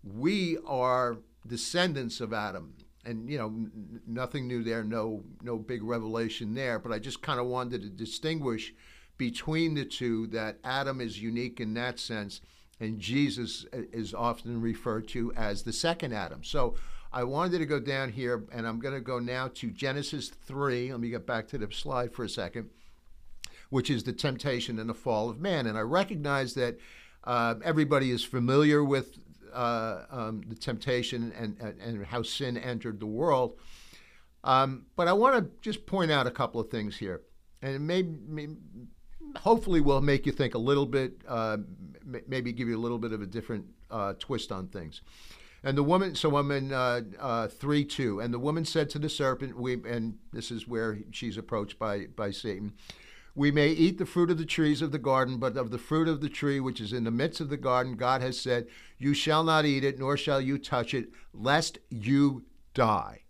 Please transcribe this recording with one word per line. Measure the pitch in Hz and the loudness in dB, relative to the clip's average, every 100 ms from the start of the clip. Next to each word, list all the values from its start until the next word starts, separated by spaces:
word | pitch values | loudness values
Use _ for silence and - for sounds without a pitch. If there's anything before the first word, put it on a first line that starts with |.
We | 101 101 147 208 180 160 - | -12 0 2 2 0 -2 -2
are | 135 127 127 123 113 - _ 113 | 0 4 4 2 -2 -12 _ -10
descendants | 120 - 175 180 139 120 - | -8 -2 2 2 0 -4 -6
of | 113 | -4
Adam. | 110 104 92 78 - - _ 113 | -2 -4 -6 -12 -18 -20 _ -10
And, | 113 113 | -10 -6
you | 147 | -4
know, | 110 | -4
n-, | 110 110 113 | -4 -8 -8
n-, | 98 113 - | -14 -14 -8
nothing | 117 127 151 123 | -6 -4 -4 -4
new | 123 | -2
there, | 113 113 | -2 -2
no, | 107 113 110 107 - - | -2 -2 -2 -4 -10 -14
no | 120 117 | -6 -6
big | 107 123 | -4 -6
revelation | 110 117 110 113 113 - 110 | -2 -4 -2 -2 -2 -4 -4
there, | 113 131 113 | -4 -2 -4
but | 117 | -4
I | 110 | -6
just | 107 107 | -6 -8
kinda | - 131 | -4 -2
wanted | 123 123 123 120 | 0 -2 -2 -6
to | 101 | -8
distinguish | 95 113 - 156 160 135 110 - - - - - - | -10 -8 -6 -4 -2 -2 -2 -6 -14 -20 -20 -20 -4
between | 123 120 - 156 165 151 | -4 -4 -2 2 2 0
the | 131 | -4
two, | - 123 113 110 | -2 0 0 0
that | 110 110 101 | -2 -4 -6
Adam | 131 135 139 131 | -2 0 0 -2
is | 117 95 | -4 -6
unique | 110 117 123 120 | -4 -2 -4 -6
in | 113 110 | -4 -2
that | 123 120 | -4 -4
sense, | - 110 101 - - - - _ | -6 -6 -6 -10 -18 -20 -20 _
and | 110 110 | -6 -6
Jesus | 95 131 143 120 117 - - | -2 2 2 0 -6 -8 -10
i-, | 131 113 | -10 -8
is | 117 104 | -6 -6
often | 95 117 117 117 120 | -2 -2 -2 -6 -4
referred | 117 113 120 110 110 | -2 -2 -2 -4 -4
to | 117 117 | -4 -2
as | 110 110 104 | 0 0 -2
the | 117 | -4
second | 113 165 170 143 | -2 -2 -2 -4
Adam. | 110 85 - | -4 -6 -8
So | - 151 123 - - - - | -4 2 4 2 0 -4 -4
I | 131 | -2
wanted | 123 139 180 175 | 0 0 2 0
to | 151 | 2
go | 147 | 0
down | 127 135 135 | 0 -2 -2
here, | 110 123 120 107 | -2 -2 -2 -4
and | 123 113 | -6 -4
I'm | 113 | -4
gonna | 135 135 | -4 -6
go | 127 123 | -4 -4
now | 120 127 131 127 | -2 -4 -4 -6
to | 117 | -8
Genesis | 92 135 139 143 151 - | -4 -2 -2 -4 -6 -8
three. | - - 131 139 123 123 | -12 -12 -2 0 0 -2
Let | 127 | -4
me | 117 | -4
get | 117 95 | -4 -2
back | 117 110 | -4 -2
to | - | -6
the | 104 | -4
slide | - 151 131 120 | -4 -2 -2 -2
for | - 117 | -4 -6
a | |
second, | - 90 120 110 - - - - - - - - - - | -4 -6 -6 -12 -16 -20 -20 -20 -18 -14 -12 -14 -16 -2
which | 131 123 | 0 2
is | 127 | 0
the | 101 | 0
temptation | 123 151 131 147 127 120 113 | -2 -2 -2 -2 -2 -2 -4
and | 113 | -4
the | |
fall | 113 - 110 113 | -4 0 0 0
of | 110 | -2
man. | 185 165 117 | 0 0 0
And | 107 | 0
I | |
recognize | 110 170 190 190 143 139 131 135 | 2 2 0 -2 0 0 0 0
that, | 120 120 - - - - | 0 -2 -14 -20 -20 -14
uh, | - 120 117 110 | -2 2 2 0
everybody | 170 156 147 143 135 | 0 2 4 4 4
is | 120 | 0
familiar | - 131 120 139 151 147 | -2 0 4 6 8 6
with, | 143 135 131 - - - - | 6 2 0 -12 -20 -20 -12
uh, | 127 120 117 110 92 60 | -2 0 2 0 -4 -8
um, | 131 110 110 110 | -6 -6 -6 -8
the | |
temptation | 113 - 117 - 123 117 123 117 101 | -8 -6 -4 0 0 0 -4 -4 -4
and, | 113 104 | -8 -6
and, | 113 - | -10 -8
and | 104 113 98 | -8 -6 -4
how | 120 | -4
sin | 113 - 135 120 | -4 -4 -4 -4
entered | 127 117 117 104 | -4 -4 -6 -6
the | 107 | -6
world. | 110 165 135 123 - - - - - - - - _ | 0 2 4 2 -2 -16 -18 -18 -20 -20 -20 -20 _
Um, | 131 131 135 131 - - | 4 6 6 0 -10 0
but | 175 | 4
I | |
wanna | 196 240 254 170 - | 6 6 4 2 -6
just | 220 208 - | -6 -6 -2
point | 190 165 | 0 4
out | 147 123 | 4 2
a | |
couple | 117 123 117 | 0 -2 0
of | 107 | -2
things | 120 107 - | -4 -6 -6
here, | 101 87 - - - - | -6 -6 -10 -20 -20 -10
and | 131 | -6
it | 135 | -4
may, | 151 180 | 0 0
may, | 180 156 107 156 147 156 - - 226 - - - 302 285 | 0 -4 -10 -10 -10 -12 -16 -16 -18 -20 -16 -14 -12 -4
hopefully | 196 233 214 170 | 4 4 6 6
will | 143 135 | 8 8
make | 143 139 147 | 6 6 4
you | |
think | 135 131 | 2 2
a | 127 | 2
little | 117 143 139 | 4 4 6
bit, | 135 131 - - | 2 0 -4 -4
uh, | 117 110 107 104 90 90 - | -2 0 -2 -4 -12 -16 -16
m-, | - 123 - | -12 -12 -4
maybe | 131 120 | -4 -2
give | 117 117 | -2 -2
you | 113 | 0
a | |
little | 117 120 | 0 -2
bit | 113 | -2
of | 110 | -4
a | 101 | -4
different, | 113 - 110 101 - - | -6 -4 -6 -6 -18 -10
uh, | 113 101 95 | -4 -2 -4
twist | - 123 - | -4 -4 -4
on | 98 92 | -6 -6
things. | 101 78 - - - - - - - | -8 -10 -14 -20 -20 -20 -20 -20 -6
And | 135 139 | 0 2
the | |
woman, | 143 185 190 147 | 4 4 4 2
so | 160 143 | 2 4
I'm | 139 | 2
in, | 143 135 | 0 0
uh, | 135 127 120 110 90 | 2 2 2 -2 -8
uh, | 135 117 110 | -2 0 -2
three | - 139 147 | -4 2 2
two. | 143 - 127 101 | 2 0 0 0
"And | 117 | -2
the | 120 | -2
woman | 139 160 | 0 0
said | 156 160 147 | 0 0 0
to | 147 | -2
the | 151 | -4
serpent," | - 135 127 135 120 | 0 0 2 -4 -4
we, | 127 | -2
and | 123 110 120 113 107 - | -2 -2 -2 -2 -6 -10
this | 117 113 | -10 -6
is | 117 113 | -8 -4
where | 117 113 107 - | 0 0 -2 -8
she's | - - 98 | -8 -6 -6
approached | - 113 104 - | -4 -4 -4 -4
by, | 110 101 92 | -2 -2 -4
by | - 104 | -4 -4
Satan, | 101 113 95 104 - - - - - - - | -4 -4 -4 -6 -10 -18 -20 -20 -20 -14 2
"We | 143 | 4
may | 147 147 | 6 6
eat | 160 165 180 | 8 6 6
the | 185 | 0
fruit | 175 175 | 4 4
of | 165 | 4
the | 160 | 0
trees | - 151 143 | 4 4 4
of | 156 | 2
the | 143 | 0
garden, | 131 131 127 127 | 4 4 4 2
but | 127 120 | -2 0
of | 120 | -4
the | 117 | -4
fruit | - 156 165 | 0 4 4
of | 151 | 2
the | 147 | -2
tree | - 147 139 | 0 2 2
which | 131 123 | 0 -2
is | 104 | -4
in | 120 | 0
the | 113 | 0
midst | 117 156 - | 2 0 0
of | 147 | -4
the | 139 | -2
garden, | 127 123 127 120 | 2 2 2 0
God | 123 131 | 2 2
has | 127 123 | 0 -2
said, | 127 120 117 - - - | 0 0 0 -12 -20 -4
'You | 135 | 0
shall | 143 156 156 | 2 4 4
not | 160 156 151 | 6 6 6
eat | 135 | 4
it, | 139 123 | 2 0
nor | 135 143 | 0 0
shall | - 139 | 2 2
you | 131 139 | 2 -2
touch | - 127 120 | 0 0 0
it, | 135 113 - - | -2 -4 -12 -18
lest | 98 113 147 160 - _ | -4 4 4 2 -6 _
you | 120 104 139 143 131 - - - | -4 4 6 6 4 -12 -20 -8
die.'" | - 117 101 50 - - | 4 4 4 0 -10 -20